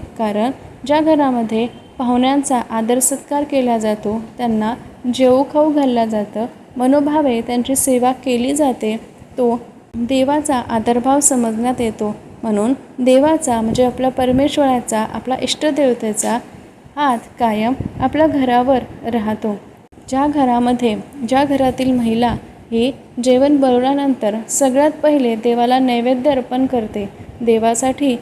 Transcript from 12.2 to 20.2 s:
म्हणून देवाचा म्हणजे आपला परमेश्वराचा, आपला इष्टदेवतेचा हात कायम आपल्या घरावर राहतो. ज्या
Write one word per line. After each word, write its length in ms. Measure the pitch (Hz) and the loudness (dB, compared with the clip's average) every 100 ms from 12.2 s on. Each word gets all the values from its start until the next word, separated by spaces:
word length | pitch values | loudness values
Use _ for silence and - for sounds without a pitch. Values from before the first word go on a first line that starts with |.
| - - | -14 -10
म्हणून 300 | 226 208 220 262 - - | -4 0 0 -2 -6 -2
देवाचा 600 | 254 254 302 320 277 233 | 4 4 4 2 0 -2
म्हणजे 240 | 220 233 254 | 0 0 0
आपला 240 | 247 254 | 0 -2
परमेश्वराचा, 880 | 254 254 254 294 294 269 247 233 220 | 0 0 2 2 2 2 0 -2 -2
आपला 320 | 220 220 240 262 | -2 -6 -6 -4
इष्टदेवतेचा 960 | 254 - 302 294 269 233 220 208 214 233 - - - - - 277 | -4 -2 -2 2 0 0 -4 -4 -2 -4 -6 -18 -20 -20 -14 -4
हात 220 | 285 233 - - | -2 -2 -6 -4
कायम 340 | 233 214 226 269 - - | -2 0 -2 -2 -6 -4
आपल्या 280 | 254 294 311 | -2 2 2
घरावर 560 | 277 254 240 254 254 226 - 233 | 2 2 2 2 0 -2 -10 -4
राहतो. 500 | 233 214 214 220 202 - - - - - | -2 -2 -4 -4 -6 -10 -20 -20 -20 -6
ज्या 180 | 262 | -2